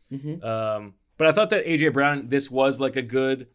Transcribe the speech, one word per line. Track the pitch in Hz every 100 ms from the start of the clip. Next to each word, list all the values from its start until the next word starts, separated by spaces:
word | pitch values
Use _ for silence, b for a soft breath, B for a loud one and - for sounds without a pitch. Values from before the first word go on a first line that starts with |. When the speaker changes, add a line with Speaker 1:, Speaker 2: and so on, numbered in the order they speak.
| -
Speaker 1:
Mm-hmm. | 135 147 170
Speaker 2:
Um, | 117 110 110 107 104 - _ _
but | 160
I |
thought | 175 214
that | 208 165
A | 156
J | 151
Brown, | 135 143 143 120
this | 139 135
was, | 131 135 135
like, | 135 131
a |
good | 117 131 131 131 123